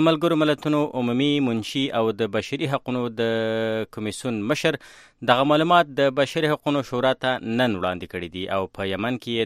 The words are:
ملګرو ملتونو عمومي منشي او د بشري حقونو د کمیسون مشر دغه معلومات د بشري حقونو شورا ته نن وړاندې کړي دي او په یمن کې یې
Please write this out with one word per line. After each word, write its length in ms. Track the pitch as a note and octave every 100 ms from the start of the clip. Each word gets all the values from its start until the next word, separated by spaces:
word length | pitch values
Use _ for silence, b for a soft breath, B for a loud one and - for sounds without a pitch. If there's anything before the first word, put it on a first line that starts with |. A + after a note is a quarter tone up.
| D#3+
ملګرو 340 | D#3+ E3+ D#3+
ملتونو 420 | D3+ D3 D3+ D3+ D3 B2+
عمومي 280 | A#2+ A#2+ C#3+ C#3+ C3
منشي 360 | A2+ G#2 C#3 C3+ A2+
او 40 | A2+ G#2+
د 100 | A2+ G#2+
بشري 340 | - C3+ D#3 C3+
حقونو 280 | - B2 A#2+ A2+
د 160 | A2+ A2+ A2 A2+ A2+ A2 G#2+ -
کمیسون 420 | G#2+ G2 C3 A2+ G#2
مشر 280 | D3 D#3+ D3+ B B B B B2
دغه 180 | B2 C#3
معلومات 420 | D3+ E3 F3 D#3 C3+
د 140 | C#3 C3
بشري 320 | C3+ E3 D#3 D3+
حقونو 320 | - C#3+ C3
شورا 220 | B2 C3 C3 C3
ته 80 | B2+
نن 340 | A2 A2+ B2+ G2
وړاندې 260 | F2+ F2+ F2+ F#2
کړي 140 | F2 F2+
دي 60 | F#2 F#2+
او 80 | F#2+ -
په 120 | G2 F#2+
یمن 260 | A2+ B2+
کې 80 | -
یې 60 | A#2